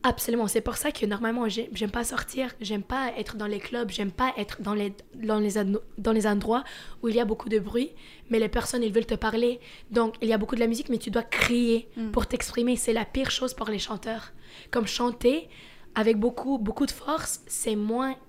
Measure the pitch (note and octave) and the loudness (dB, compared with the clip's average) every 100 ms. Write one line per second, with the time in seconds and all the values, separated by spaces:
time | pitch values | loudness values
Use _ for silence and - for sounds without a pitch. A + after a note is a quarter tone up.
0 | - - - A#3 G#3 A3+ A#3 A3+ D4 - | 4 2 0 2 4 2 0 -2 -2 0
1 | G#3 G#3 A3+ A#3+ A3+ G3+ A#3+ G#3 G#3+ A#3 | -2 0 0 0 0 -2 -4 -4 -2 -2
2 | A#3 B3 - C4+ B3 - G3 G#3 G3+ B3+ | -2 -4 -4 -4 -4 -4 -4 -4 -2 -2
3 | B3+ A3 G#3+ G#3+ G#3 G#3 - A#3+ A3+ F#3 | -2 -4 -8 -6 -4 -4 -4 -4 -4 -2
4 | G3+ - B3+ B3+ G#3 - G3 G#3 G3+ G3+ | -4 2 0 0 -6 -6 -2 -2 -2 -6
5 | - - A3 G#3+ G#3 G#3 G3 G#3 - - | -16 -6 0 2 2 2 2 0 -2 -2
6 | G#3+ A3 G#3+ G3+ G#3 A#3+ C#4 - - - | 2 4 4 2 2 0 0 -12 -12 -4
7 | A#3 A3+ A3+ A3+ A3+ G#3+ G3+ A#3 C#4+ - | 2 2 2 -2 2 0 2 0 0 -4
8 | - - - A3+ G#3+ A#3+ - B3 A3+ G#3 | -20 -20 0 2 2 0 0 0 2 2
9 | A#3 A3+ A3 A3+ A#3+ A#3+ - - - A#3+ | 2 0 0 2 2 2 -10 -18 0 2
10 | A3+ - A3+ A3 A3 A3+ A#3 A#3 - A3+ | 2 0 2 2 2 2 2 2 0 -2
11 | - A#3 A3+ - - A#3+ A#3+ A#3 - - | 0 -2 0 0 2 4 4 2 0 -8
12 | A3 G#3+ G#3+ B3 - - A#3+ A#3+ - A3+ | -2 0 0 -2 -2 0 2 2 2 0
13 | G#3 C4 C4+ - B3+ - G#3+ G3+ - G#3 | 0 -2 0 0 -2 -4 -4 -4 -4 -6
14 | A3+ A3 - - - - - B3 G#3 - | -6 -8 -10 -18 -18 -20 -4 -2 0 0
15 | A#3+ A#3+ A#3+ D4+ - - - - - A3 | 0 4 4 4 -4 -20 -20 -20 -6 0
16 | A3 G#3+ A#3 A#3+ C4 C4+ G#3 - C#4 - | 2 4 2 0 -2 0 -2 0 -2 -2
17 | - D#4 - - - - - G#3+ G#3 A#3 | -4 -4 -4 -8 -8 -4 -2 0 0 0
18 | C4 C4 | -2 -4